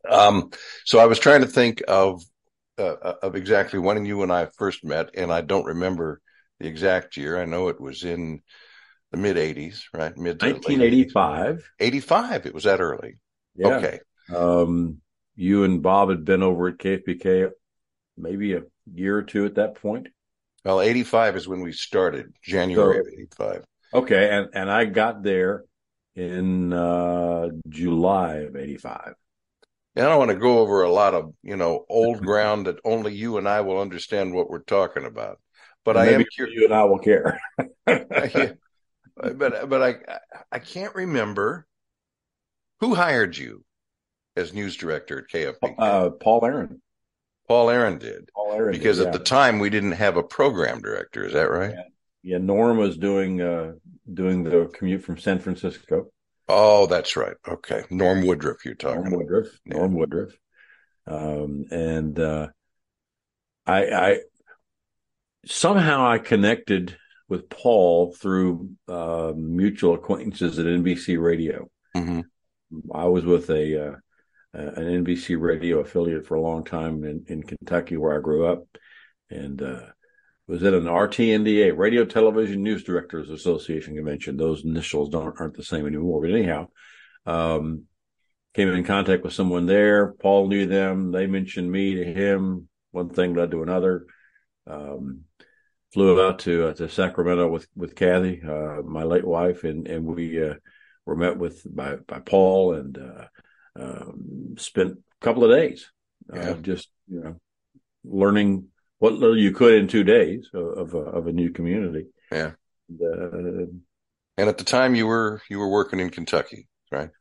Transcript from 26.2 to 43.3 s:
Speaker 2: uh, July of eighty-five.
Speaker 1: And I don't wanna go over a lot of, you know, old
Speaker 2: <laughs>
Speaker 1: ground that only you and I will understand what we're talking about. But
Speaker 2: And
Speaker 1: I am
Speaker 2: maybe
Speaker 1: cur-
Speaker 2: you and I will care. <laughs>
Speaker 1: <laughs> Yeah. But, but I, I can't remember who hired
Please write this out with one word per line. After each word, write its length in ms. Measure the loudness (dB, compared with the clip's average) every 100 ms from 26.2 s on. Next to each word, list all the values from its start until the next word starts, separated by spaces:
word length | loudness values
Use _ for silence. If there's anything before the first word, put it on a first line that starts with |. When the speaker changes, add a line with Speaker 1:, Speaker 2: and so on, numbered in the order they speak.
| -8 -4 -2 0 0
Speaker 2:
uh, 760 | 0 0 0 0 -2 -2 -2 -4 -8 -14
July 680 | -6 -2 2 2 2 0 -6
of 180 | -10 -12
eighty-five. 580 | -12 -12 -14 -14 -16 -20 _ _ _ _ _ _ _ 0
Speaker 1:
And 100 | 2
I 40 |
don't 80 | 4
wanna 180 | 4 2
go 240 | 4 6
over 220 | 6 4
a 100 | 4
lot 220 | 4 4
of, 200 | 2 -4 -16
you 120 | -12 -2
know, 300 | -2 -2 0
old 340 | 2 2 0
Speaker 2:
<laughs> 40 | 0
Speaker 1:
ground 400 | 2 2 0 -2
that 140 | -4
only 300 | -2 0 -2
you 240 | -6 -6 -2
and 100 | 0
I 140 | 0
will 180 | 0 -2
understand 540 | -4 -8 -6 -4 -2
what 160 | -2 -4
we're 140 | -6
talking 420 | -2 0 0 -4 -8
about. 340 | -10 -12 -14 _ _ _ _
But 140 | 2 4
Speaker 2:
And 120 | 6
Speaker 1:
I 20 |
am 60 | 6
Speaker 2:
maybe 120 | 4 -2
Speaker 1:
cur- 100 | -8
Speaker 2:
you 180 | 2 4
and 80 |
I 120 | 6 4
will 140 | 4
care. 400 | 4 4 2 -6 -10 -8
<laughs> 180 | -8 _ 0
Speaker 1:
<laughs> 20 |
Yeah. 640 | 0 0 -2 0 0 -2 -4 _ _ _ _ _ -10
But, 520 | -8 -2 -2 -2 -2
but 140 | 2
I, 120 | 2 0 -12 -16 _ -20 _
I 80 | -14
can't 360 | -12 -14 -12 -8
remember 720 | -4 -2 -2 -2 -2 -4 _ _ _ _ _ _ _ _ _ _ _ _
who 160 | 0 2
hired 420 | 2 2 0